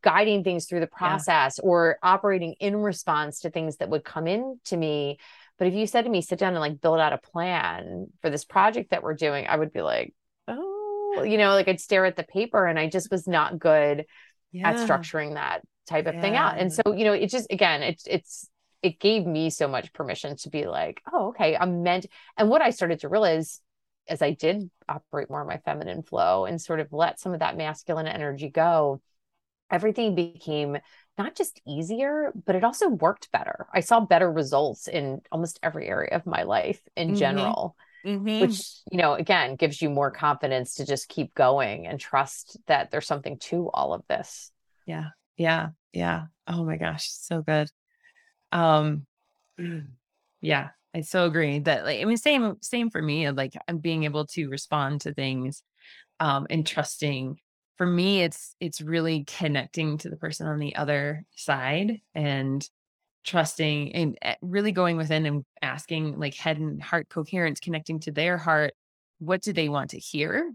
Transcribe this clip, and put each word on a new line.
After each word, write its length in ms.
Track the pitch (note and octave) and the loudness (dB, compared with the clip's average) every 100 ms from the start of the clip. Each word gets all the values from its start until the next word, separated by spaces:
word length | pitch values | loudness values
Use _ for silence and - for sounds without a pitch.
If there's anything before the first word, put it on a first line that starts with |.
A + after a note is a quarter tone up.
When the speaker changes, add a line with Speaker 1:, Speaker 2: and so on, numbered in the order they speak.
Speaker 1:
guiding 400 | G3 E3+ G#3+ G#3 | 6 6 4 4
things 240 | F#3 F3 - | 2 -2 -2
through 140 | F3 | -2
the 60 | E3 - | -2 0
Speaker 2:
Yeah. 240 | F3+ F#3+ | 0 0
Speaker 1:
process 380 | D3+ D#3+ C3+ - | 4 4 4 2
or 380 | G3 F3 E3 - | 4 6 6 4
operating 520 | F#3 F#3+ G#3 F#3+ E3 - | 4 4 4 0 -2 -2
in 160 | G3+ G#3 | -2 0
response 640 | G#3 E3 - D3+ D3+ - | -2 -2 -2 0 0 -4
to 100 | E3 | -6
things 260 | D#3+ D#3+ D3 | -4 -4 -4
that 120 | - | -2
would 160 | D#3 | -4
come 220 | - - D#3+ | -4 -6 -2
in 320 | G#3 C4 B3+ | -2 -4 -10
to 120 | - F3 | -4 -2
me. 400 | D#3 D3 C#3+ C#3+ - - - _ | 0 0 -2 -6 -14 -20 -20 _
But 100 | F#3 | 0
if 60 | |
you 120 | F#3+ G#3+ | 2 2
said 160 | A#3+ A#3 | 2 2
to 40 | |
me, 120 | G3 | 0
"Sit 180 | E3 F3 | 0 0
down 140 | F#3+ | 0
and, 60 | F3 | 0
like, 200 | D3+ D3+ | -2 0
build 180 | E3 D#3+ | 2 4
out 140 | D#3 | 4
a 60 | - | 0
plan 920 | _ E3+ F3+ F3 F2 E2+ F2 F2+ F#2 _ | _ -6 -2 0 -2 -4 -10 -10 -10 _
for 80 | E3 | -4
this 140 | D3 | -4
project 460 | - G3 G3+ A#3 G3+ | 0 4 4 2 -2
that 140 | E3+ | -2
we're 100 | - | -2
doing," 320 | D#3 D#3 C#3+ - | -2 0 0 0
I 100 | D#3 | 0
would 160 | D#3 | 0
be 100 | - | -2
like, 300 | D#2+ A#1+ A#1+ _ _ _ - | 0 0 -2 _ _ _ -10
"Oh," 760 | A#3+ F#4+ G4+ G#4 G4+ G#4 G4+ | -8 -8 -8 -6 -6 -4 -2
you 140 | - G#3+ | 0 4
know, 120 | G3+ | 6
like, 180 | G3 F#3+ | 6 4
I'd 120 | F#3 | 0
stare 240 | - G3 | 2 2
at 120 | F#3+ F3+ | 2 0
the 80 | |
paper 420 | D#3+ F#3+ A#3 A3 F#3 | -6 -4 0 2 2
and 140 | D#3+ | 2
I 80 | D#3+ | 0
just 240 | F#3 E3+ | -2 -2
was 160 | F#3+ F3 | -4 0
not 320 | E3+ D3+ E3 | 2 2 2
good 460 | D#3+ D#3 D3 D3 D3+ - - _ _ F3+ | 4 6 6 0 -4 -16 -20 _ _ -2
at 120 | F#3+ A#3 | 0 2
Speaker 2:
Yeah. 20 | |
Speaker 1:
structuring 560 | A3+ - E3 D#3+ D3+ | 2 2 0 -6 -6
that 280 | D3 C#3+ - - _ - | -4 -4 -6 -8 _ -4
type 200 | E3 D#3+ | -2 0
of 140 | E3 | -2
thing 160 | G3 A#3 | 0 2
out. 200 | D4 D#3+ | 2 2
And 140 | F#3 | -2
Speaker 2:
Yeah. 20 | |
Speaker 1:
so, 80 | D#3+ G#3 | 2 2
you 100 | G3+ | 4
know, 80 | G#3+ | 4
it 160 | G3+ G3+ | 4 2
just, 160 | B3+ A3 | -2 -2
again, 300 | F#3+ F3+ D3+ | 2 4 4
it's, 200 | C3+ E3 - | -2 -4 -4
it's, 400 | F3+ - - - _ _ _ | -4 -4 -18 -18 _ _ _
it 160 | F#3+ E3 | -2 2
gave 260 | G3+ A3 F3 | 2 2 0
me 240 | D#3 D#3+ | 0 -2
so 180 | - D3 | 0 0
much 240 | C3 - | -2 -6
permission 440 | - D3 - D3+ C#3+ | -8 -6 -6 -8 -10
to 120 | D3+ | -8
be 160 | D#3 A#2 | -6 -4
like, 360 | - D#2+ - - | -2 -4 -6 -4
"Oh, 160 | F4 G3+ | -2 -2
okay, 260 | B3 D#3+ D#3 | 0 2 2
I'm 280 | F3+ F3 | 0 0
meant." 220 | F3 F3+ F#3+ - - - | 0 0 -2 -18 -16 2
And 120 | G#3+ | 4
what 120 | C#4+ | 6
I 80 | A#3+ | 4
started 300 | - E3+ E3 | 2 -2 -2
to 80 | C#3+ | 0
realize 520 | G3 G3+ D#3+ D#3+ - _ _ _ _ - | 2 4 2 0 -10 _ _ _ _ -8
as 120 | D#3+ | 0
I 100 | D3+ | 0
did 360 | - D#3 G3+ F#3 _ - | 2 0 0 -4 _ -8
operate 420 | C#3+ _ D3 - | -8 _ -8 -6
more 120 | D3 | -8
in 40 | D3 | -6
my 100 | D#3 | -6
feminine 440 | - D3+ E3 A#2+ | -4 -6 -6 -8
flow 420 | D#3+ - E2+ F#2 F#2+ | -6 0 4 4 0
and 140 | E3 | -4
sort 200 | - D#3+ | -4 -4
of 120 | D3 | -4
let 280 | D3 E3 - | -2 -2 -2
some 140 | F#3+ | -6
of 60 | E3+ | -2
that 160 | D#3+ - | -4 -2
masculine 520 | D#3 D#3 - D#3+ D#3 | -6 -8 -4 -4 -2
energy 400 | - D3 C#3 D3+ | -4 -6 -6 -4
go, 500 | D3+ E3 E3 D3 C#3 _ _ _ _ _ _ _ | 2 4 4 2 0 _ _ _ _ _ _ _
everything 440 | F3 G#3 A3 A3+ | 0 0 2 0
became 600 | F3+ E3+ E3 - D3+ C#3+ C#3+ _ - _ - | 0 -2 -4 -4 -2 -2 -4 _ -20 _ -6
not 160 | G3+ - | -6 -2
just 240 | F#4 - - | -4 -4 -10
easier, 680 | D3 E3 A3+ C#4 D4+ D4 G#3 - | -8 -4 -2 -2 0 -4 -4 0
but 80 | F#3 | 2
it 80 | |
also 240 | A3+ B3 G4 | 2 2 2
worked 440 | G#3 E3 - - | 4 2 2 -2
better. 360 | - - - - | -2 -2 -8 -2
I 80 | F#3+ | -2
saw 200 | E3 A#3 | 4 4
better 300 | G#3+ E3+ F3 | 8 6 6
results 580 | D#3+ C#3 C#3 D3 - - | 2 2 2 2 -2 -6
in 340 | E3 C#3 C3+ _ | -4 -4 -6 _
almost 260 | D#3+ E3+ - | -4 -4 -4
every 260 | E3 D#3 - | -4 -4 -4
area 260 | - - F3 | -2 0 -2
of 100 | - | -2
my 160 | - | -4
life 380 | - G#2 - - _ - | 0 0 0 -4 _ -4
in 120 | E3 | -2
Speaker 2:
Mm-hmm. 80 | G3+ | 2
Speaker 1:
general, 600 | C#3 G3 - - - - _ - F#3+ | 2 2 0 -2 -6 -8 _ -14 -6
Speaker 2:
Mm-hmm. 320 | G3+ G3+ G#3+ | -4 -2 2
Speaker 1:
which, 420 | A#3+ G3 - - - | 2 2 -8 -14 -6
you 60 | F3+ | 2
know, 160 | D#3+ | 2
again, 420 | C#3+ D#3+ F#3 C3 C3+ | 2 2 2 2 0
gives 240 | D#3+ D3 | 0 0
you 80 | D#3 | -2
more 200 | C#3+ C#3+ | 0 0
confidence 640 | - D3+ C#3+ D3 C3 B2 - | 0 0 0 0 -2 -2 -8
to 100 | C#3+ | -4
just 220 | C3+ - | -4 -4
keep 260 | - D3 | -6 -6
going 520 | - C3 C#3 A#2+ G2+ E2+ | 4 4 4 0 -4 -8
and 140 | C3+ | -10
trust 580 | - C3+ C#3 - - - - | -2 -2 -2 -6 -18 -20 0
that 240 | C#3+ - | 2 2
there's 160 | D3+ - | -4 -2
something 320 | C#3+ C#3 C#3 | -4 -4 -10
to 300 | - E3+ F3 | -4 -2 -2
all 240 | - C2+ | 0 -2
of 80 | E2+ - | -2 -2
this. 440 | - - - - _ _ _ - | -4 -4 -14 -20 _ _ _ -10
Speaker 2:
Yeah. 240 | D#3+ D#3 - _ _ | -8 -8 -12 _ _
Yeah. 340 | E3 E3 D#3+ D#3+ _ | 2 2 0 -10 _
Yeah. 340 | - E3+ E3 D#3+ _ - | -4 -2 -2 -6 _ -6
Oh 180 | E3+ | -4
my 120 | E3 D#3+ | -2 -2
gosh. 320 | D#3+ D#3 - | -4 -4 -8
So 320 | - - E3 | -10 -6 -4
good. 260 | D#3 D#3 D3+ _ _ _ _ _ _ _ _ | 0 0 0 _ _ _ _ _ _ _ _
Um, 540 | F3 E3 D3+ D3+ D3+ C#3 _ _ _ _ - | 2 6 6 4 -2 -6 _ _ _ _ -10
<clears throat> 840 | E3+ E3 C#3+ B2+ _ _ _ _ | -8 -8 -10 -18 _ _ _ _
yeah, 300 | D#3 C#3+ D3 _ _ | -2 0 -2 _ _
I 60 | - | -10
so 220 | D#3 F#3 F3 | -4 0 2
agree 340 | D#3+ D3+ C#3+ | 2 2 0
that, 240 | D3+ C3+ | 2 0
like, 160 | F#2 B2+ | 0 -2
I 40 | |
mean, 120 | F#3 A#3 | 0 2
same, 380 | D4+ C#4+ A3+ - | 4 4 2 -2
same 300 | - A#3+ A#3 | -6 -2 -2
for 100 | F#3+ | -2
me, 280 | D#3 D3 D3+ | -2 0 0
like, 240 | C3+ C3+ - - | -2 -4 -6 -6
I'm 100 | E3+ | -4
being 260 | E3 D#3+ | -2 0
able 220 | D3+ D3 D3+ | 0 -2 -4
to 200 | - C#3+ | -4 -6
respond 540 | C#3 - D3+ C#3 D3 | -6 -4 -2 0 -2
to 120 | D3+ | -6
things, 480 | C#3+ C3+ C3 C3 C#3+ _ _ - - _ _ | -4 -4 -2 -4 -8 _ _ -20 -20 _ _
um, 260 | D#3+ C#3 C#3+ | 0 0 0
and 160 | D#3+ D#3 | -2 0
trusting. 760 | - C#3+ - D3 C3+ C3 D3 _ _ _ _ | -2 -4 -2 -4 -4 -6 -10 _ _ _ _
For 80 | F3+ | 0
me, 360 | F3 F#3 G3 | 2 2 4
it's, 320 | E3+ - - _ | 2 -2 -16 _
it's 200 | F3 - | -10 -8
really 420 | D#3 E3 E3 D#3+ | -4 -2 0 -2
connecting 720 | C#3+ - E3 C#3+ - - D#3 D3+ | -4 -4 -2 -2 -2 -4 -2 -4
to 120 | E3 | -6
the 60 | D#3 | -10
person 300 | D#3+ D3+ D#3 | -8 -6 -4
on 120 | D3+ | -4
the 180 | D3 - | -4 -4
other 480 | D3 C#3+ C#3+ D#3 - | -2 0 -2 -6 -12
side 680 | - - C#3 B2+ D3+ G#3 A3 _ | -12 -4 -2 0 0 -2 -4 _
and 540 | D#3 D3 C3+ C3+ C#3 - _ _ _ _ _ | -4 -2 0 -2 -4 -6 _ _ _ _ _
trusting 680 | - F3 D#3 - D#3 D3 C#3+ | -2 0 0 0 0 0 -4
and, 240 | - D#3+ - | -2 -2 -2
eh, 140 | - - | -6 -6
really 300 | F3+ F#3+ G#3 | -4 0 0
going 240 | F3+ F3+ E3 | 2 2 2
within 280 | D#3+ D#3 D#3 | 0 0 2
and 180 | D3 C3+ _ | -2 -4 _
asking, 560 | C#3 C#3 - D#3+ D#3 C#3+ | -6 -6 -6 -4 -2 -2
like, 160 | D3 | -6
head 240 | - E3 D#3 | -2 -2 0
and 240 | D#3 D3 | -2 -6
heart 260 | D3 E3+ - | -4 -4 -2
coherence, 520 | - D#3 F#3 E3+ C3+ | -8 -4 0 0 -2
connecting 400 | - E3 D#3 D#3+ | -6 -6 -4 -6
to 120 | D#3 | -4
their 260 | D3+ E3 F3+ | 0 0 0
heart. 360 | D#3+ D#3 D3+ - _ _ _ _ | 2 2 2 -4 _ _ _ _
What 220 | D#3+ F#3 | -2 -2
do 100 | G#3 | 0
they 160 | E3+ D3+ | 0 0
want 200 | C#3+ C#3 | 0 -4
to 80 | - | -10
hear? 540 | - C#3+ D#3 G#3 E4 | -8 -4 -2 -2 -4